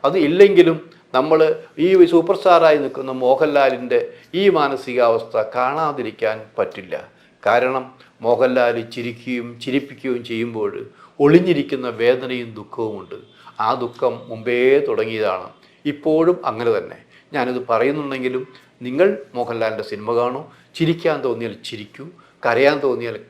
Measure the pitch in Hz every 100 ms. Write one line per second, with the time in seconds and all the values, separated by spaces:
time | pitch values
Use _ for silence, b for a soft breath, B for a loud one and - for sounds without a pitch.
0 | 139 185 151 175 202 175 165 160 - b
1 | _ 127 151 156 156 156 B - 170 190
2 | 170 170 170 185 190 170 160 151 135 135
3 | 131 131 127 135 151 143 135 123 123 120
4 | 117 B B 170 202 165 143 135 - 127
5 | 117 113 113 117 110 117 127 151 156 135
6 | 110 - 110 110 107 - 101 - 90 82
7 | - b b _ 101 120 127 131 127 _
8 | b _ 113 117 127 127 120 117 113 123
9 | 120 117 - 123 120 120 - 135 139 123
10 | 135 123 117 113 120 110 104 - 98 b
11 | b - 143 165 170 147 139 135 123 110
12 | 117 127 127 127 117 107 101 - 110 104
13 | 90 - - B B - 110 131 120 -
14 | 127 117 - 113 113 123 131 139 143 107
15 | 110 113 104 92 92 - b b 147 143
16 | 160 156 165 180 139 110 117 104 87 -
17 | _ b b 147 123 123 123 113 131 151
18 | 143 131 127 127 127 b b _ 123 135
19 | 190 208 - 123 117 113 110 110 107 104
20 | 107 120 123 135 156 b b - 160 165
21 | 170 147 131 113 117 101 - 113 101 -
22 | 165 - b _ 120 117 139 151 139 120
23 | 117 107